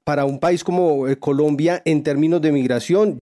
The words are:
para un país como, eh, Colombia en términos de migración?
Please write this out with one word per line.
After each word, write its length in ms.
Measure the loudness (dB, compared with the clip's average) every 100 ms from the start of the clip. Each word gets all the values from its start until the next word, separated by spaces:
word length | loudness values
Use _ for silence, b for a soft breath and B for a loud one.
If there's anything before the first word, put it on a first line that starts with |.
para 200 | -4 -2
un 140 | -2 -2
país 240 | 0 0
como, 460 | -2 0 2 2 -2
eh, 100 | -2
Colombia 640 | -2 0 0 0 0 0
en 200 | 0 0
términos 360 | 0 0 0 2
de 100 | 2
migración? 680 | 2 0 -2 0 0 0 -2